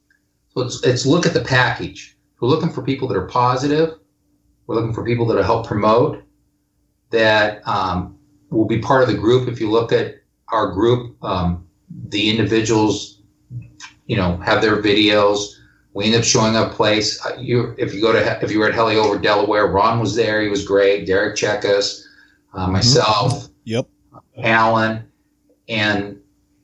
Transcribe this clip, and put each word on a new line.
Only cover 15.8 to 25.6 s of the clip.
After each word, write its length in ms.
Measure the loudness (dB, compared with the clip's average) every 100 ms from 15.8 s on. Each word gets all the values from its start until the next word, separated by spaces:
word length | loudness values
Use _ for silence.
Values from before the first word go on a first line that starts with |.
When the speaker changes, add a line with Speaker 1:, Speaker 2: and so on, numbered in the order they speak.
| _
Speaker 1:
We 120 | -4 0
end 100 | 2
up 80 |
showing 320 | 2 2 2 2
up 160 | -2
place. 520 | 0 0 2 -2 -6 -8
Uh, 100 | -10
you, 360 | -2 -2 -2 -4
if 160 | -6
you 80 | -2
go 100 | 2
to, 320 | 2 0 -2
if 80 | -2
you 80 | 0
were 80 | 0
at 60 |
Heli 220 | 2 2 2
Over 200 | 2 0
Delaware, 480 | 0 2 2 2 2
Ron 320 | 2 2 2
was 160 | 0 0
there. 260 | 0 0
He 80 | 0
was 160 | -2 0
great. 400 | 2 4 2 0
Derek 300 | 0 0 -2
Chekas, 640 | -2 -2 0 0 0 -6 -16 -20 _ _ _
uh, 100 | -6
Speaker 2:
Mm-hmm. 80 | -2
Speaker 1:
myself, 720 | 0 2 4 2 2 0 -2 -8 _ -6
Speaker 2:
Yep. 220 | -6 -6 _ _ -20 _ -8
Speaker 1:
Alan, 680 | -2 2 2 2 0 -4 -10 _ _ _ _ _